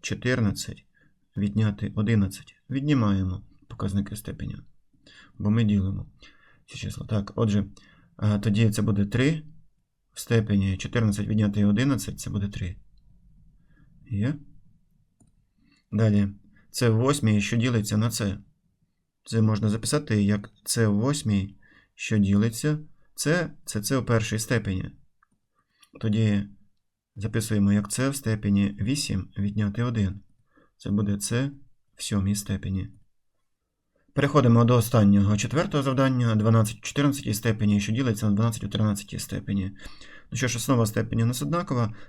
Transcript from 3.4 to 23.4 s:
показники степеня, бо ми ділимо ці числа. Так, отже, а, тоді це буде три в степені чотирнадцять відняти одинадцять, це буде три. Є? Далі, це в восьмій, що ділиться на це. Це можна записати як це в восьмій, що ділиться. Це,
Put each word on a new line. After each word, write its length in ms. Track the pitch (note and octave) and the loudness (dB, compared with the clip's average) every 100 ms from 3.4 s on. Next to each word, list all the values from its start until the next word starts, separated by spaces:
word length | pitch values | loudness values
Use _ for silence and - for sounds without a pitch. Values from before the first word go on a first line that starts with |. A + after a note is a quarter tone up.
| - - _ | -12 -20 _
показники 480 | - G2+ G2 G2+ G#2 | -8 -4 -2 -4 -8
степеня, 480 | - - - - - _ _ _ _ - - - | -12 -10 -10 -12 -16 _ _ _ _ -20 -20 -6
бо 120 | G#2 | 0
ми 140 | A2+ | 2
ділимо 480 | G#2+ G2+ F#2+ G2 - _ - _ _ _ _ | 2 2 0 -4 -10 _ -20 _ _ _ _
ці 120 | - | -12
числа. 280 | G2 - - | -12 -10 -4
Так, 280 | G#2+ G2+ - | -4 -4 -2
отже, 300 | A2+ G2+ G2 - _ _ _ - | 2 2 0 -10 _ _ _ -4
а, 220 | G#2 G#2 | 0 0
тоді 300 | A2 G2+ A2+ | 0 2 2
це 120 | G#2 | 2
буде 240 | G#2+ G2+ G2+ | 0 0 0
три 380 | A#2 C#3 D#3+ - - - _ _ _ _ | 2 0 0 -8 -20 -20 _ _ _ _
в 60 | - | -18
степені 580 | - A#2 G#2+ G2+ F#2+ F#2 | 0 0 2 0 0 -2
чотирнадцять 500 | - A#2+ A2 G2+ G#2 | -4 0 0 0 -2
відняти 380 | G#2+ G#2 G2+ G#2 | 2 2 2 2
одинадцять, 540 | G#2 C#3 C3+ - - | 4 2 0 -4 -10
це 100 | - | -6
буде 180 | G2+ G#2 | -4 -4
три. 280 | G2+ F#2 - - _ _ - _ - - _ _ _ - - - | -6 -10 -10 -20 _ _ -20 _ -20 -20 _ _ _ -20 -20 -8
Є? 300 | G2+ A#2 D3+ - - - _ _ _ _ _ _ _ _ _ _ _ _ | -2 -2 -4 -12 -20 -20 _ _ _ _ _ _ _ _ _ _ _ _
Далі, 360 | G#2 A2 G2+ G2+ G2+ - _ _ | 0 4 4 0 -4 -20 _ _
це 180 | - A#2+ | 0 2
в 80 | A2 | 4
восьмій, 440 | C3 D3 A2 G#2 | 2 2 2 2
що 160 | G2+ A#2 | 2 0
ділиться 400 | B2 A#2+ G#2 G#2+ | 0 0 0 0
на 120 | A2+ | 0
це. 280 | - G#2 G2 - _ _ _ _ _ _ _ | -2 -4 -6 -14 _ _ _ _ _ _ _
Це 180 | - A2+ | -4 0
можна 280 | G#2+ G#2 G#2+ | 2 2 0
записати 540 | A2 A2 D3 D3 G#2+ | -2 -2 -2 0 2
як 280 | G2+ G#2 - _ | 2 0 -4 _
це 240 | - A#2+ A2 | -6 0 2
в 80 | G2+ | 2
восьмій, 600 | B2+ D3 A2 G2+ G2 - - _ _ - | 0 -2 0 0 -2 -10 -20 _ _ -14
що 220 | - A2 | -2 2
ділиться. 600 | G2 G2+ A#2 A#2 D3+ D3+ - - _ - | 4 4 2 0 -2 -2 -6 -20 _ -6
Це, 380 | C#3+ F3 | 0 0